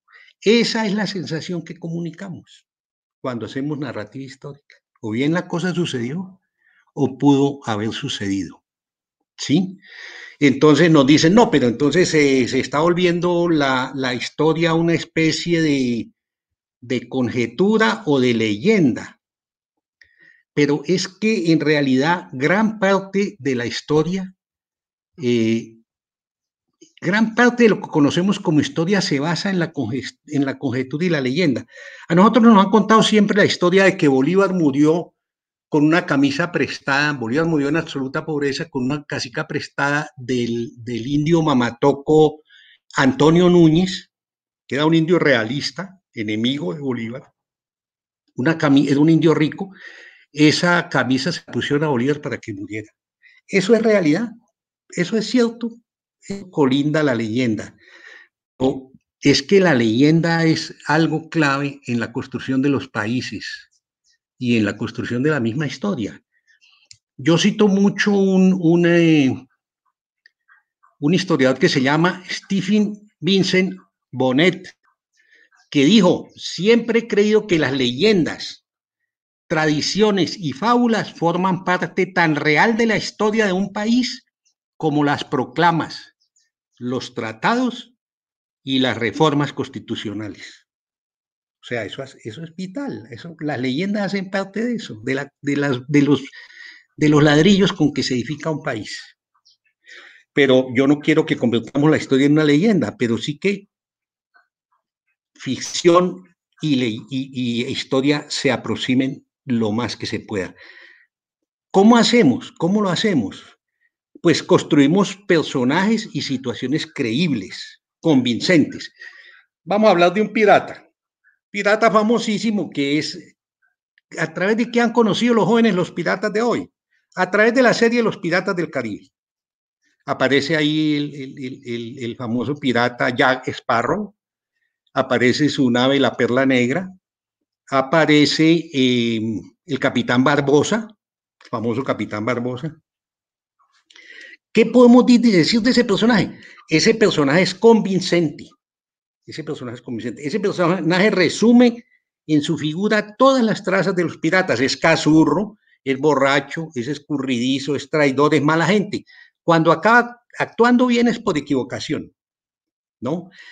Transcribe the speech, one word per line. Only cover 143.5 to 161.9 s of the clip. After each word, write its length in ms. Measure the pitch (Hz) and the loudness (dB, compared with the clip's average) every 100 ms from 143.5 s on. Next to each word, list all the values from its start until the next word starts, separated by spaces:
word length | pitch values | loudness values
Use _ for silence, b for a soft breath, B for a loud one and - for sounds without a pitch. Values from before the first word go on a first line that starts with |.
| _ _ _ _ B B B B B _ | _ _ _ _ B B B B B _
¿Qué 140 | 214 226 | 0 4
podemos 380 | 240 240 247 | 6 8 8
di-, 140 | 226 240 | 8 4
decir 420 | 240 180 151 233 | 6 4 2 0
de 80 | 240 | 2
ese 140 | 240 | 2
personaje? 540 | 226 190 226 208 - B B B - | 0 0 2 2 0 B B B -2
Ese 260 | 156 190 | 0 2
personaje 480 | 226 202 156 139 165 | 2 2 2 2 2
es 120 | 185 | 0
convincente. 920 | - 226 220 190 185 - 175 156 - - _ _ _ _ _ _ _ - | 4 6 6 4 -2 0 0 0 -6 -20 _ _ _ _ _ _ _ -18
Ese 180 | 135 | -14
personaje 320 | 151 131 123 120 | -12 -10 -12 -14
es 60 | |
convincente. 440 | - 113 120 - 143 | -12 -10 -10 -8 -6
Ese 140 | 202 | -4
personaje 680 | 196 143 165 190 160 180 214 | -4 -2 -2 0 0 2 2
resume 760 | 190 156 - 220 240 247 233 B B _ _ - | 2 0 2 4 6 4 2 B B _ _ -2
en 160 | 151 | 0
su 160 | 151 156 | 0 -4
figura 560 | 151 160 208 214 208 - | -4 -4 -2 -2 -2 2
todas 280 | 269 262 | 2 4
las 180 | 220 180 | 0 -2
trazas 320 | - 190 175 | -2 -2 0
de 80 | 180 | -2
los 160 | 165 - | -4 -4
piratas. 400 | 160 185 180 117 | 0 0 0 0
Es 180 | 131 - | 0 0
cazurro, 800 | 170 160 156 156 151 151 214 - b b | 0 2 4 4 4 2 -4 -10 b b
es 140 | 135 135 | -6 -2
borracho, 720 | 151 135 135 143 143 170 160 | 0 2 2 2 -2 -12 -10
es 140 | 123 117 | -8 -8
escurridizo, 880 | 143 - 147 131 120 127 135 139 135 | -8 -6 -6 -2 -2 -2 -2 -2 -6
es 120 | - | -4
traidor, 460 | 156 143 127 147 | 0 0 2 2
es 80 | 151 | 2
mala 240 | 147 160 160 | 2 0 2
gente. 380 | 208 175 - - b b _ | 0 -2 -8 -12 b b _
Cuando 260 | - 165 160 | 0 2 4
acaba 500 | 170 214 240 240 - _ - | 2 4 4 2 -8 _ -8
actuando 500 | 135 - 240 247 254 | -6 0 2 4 2
bien 200 | 233 240 | 2 0
es 140 | 233 | 0
por 180 | 208 151 | -4 -4
equivocación, 720 | 139 135 - 120 - | -2 -4 -4 -8 -8